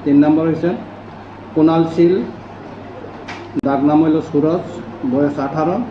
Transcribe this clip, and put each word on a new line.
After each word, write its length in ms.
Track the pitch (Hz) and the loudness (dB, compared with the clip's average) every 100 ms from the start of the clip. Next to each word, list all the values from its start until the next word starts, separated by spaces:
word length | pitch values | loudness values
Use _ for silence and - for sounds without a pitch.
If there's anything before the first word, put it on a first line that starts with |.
তিন 220 | 151 143 147 | 4 4 6
নম্বর 220 | 156 160 | 4 2
হচ্ছে 220 | 156 170 220 - - - - - - - - | 0 -2 -2 -8 -16 -18 -18 -18 -18 -6 2
কুণাল 300 | 160 165 165 - | 4 4 2 4
শীল, 260 | 170 190 240 - - - - - - - - - - - - - 135 | 4 4 -2 -10 -16 -16 -16 -16 -16 -14 -14 -16 -14 -14 -8 -2 0
ডাক 180 | 139 | 2
নাম 200 | 147 151 | 4 4
হইল 180 | 160 156 | 4 2
সুরজ, 380 | - 147 156 175 - - - - 135 | 0 0 2 0 -4 -12 -12 -6 -2
বয়স 280 | 127 147 143 | 2 0 0
আঠারো 400 | 139 151 160 196 247 | -4 -2 0 0 -4